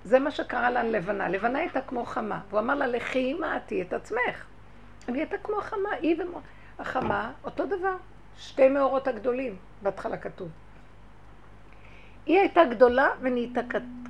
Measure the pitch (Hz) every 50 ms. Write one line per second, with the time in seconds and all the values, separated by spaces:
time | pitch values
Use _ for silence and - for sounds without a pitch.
0 | - 180 220 262 269 302 277 - - - - 247 233 247 247 247 233 226 220 214
1 | 170 190 208 196 190 175 175 196 202 233 254 277 339 349 - 277 262 - 269 247
2 | 233 - - 254 226 208 202 165 - - 202 214 220 240 285 285 277 247 240 233
3 | 233 - - 262 254 254 277 349 320 302 - 254 - - 226 190 180 - - 233
4 | - - 415 466 494 - - - - - - - - - - - - - - -
5 | - - 240 269 311 311 - 392 - - 427 415 381 - - 415 392 415 415 -
6 | 320 302 339 311 381 349 339 - - - - - - - - - 277 - - 262
7 | 240 226 208 202 208 233 277 - - 269 - - 320 302 392 381 349 392 370 370
8 | - - - - - - - - - - - - 269 269 269 285 277 262 254 262
9 | 262 269 254 214 202 262 240 254 269 254 196 185 - - - - - 196 196 -
10 | - 226 - 165 - - - - 190 165 160 - - - - - - - - -
11 | - - - - - - - - - - - - - - - - - - - -
12 | - - - - - - 311 381 403 330 - 349 339 262 233 202 254 240 240 254
13 | 277 330 466 - 262 254 254 247 240 233 - 247 - - - 208 - - - -
14 | - -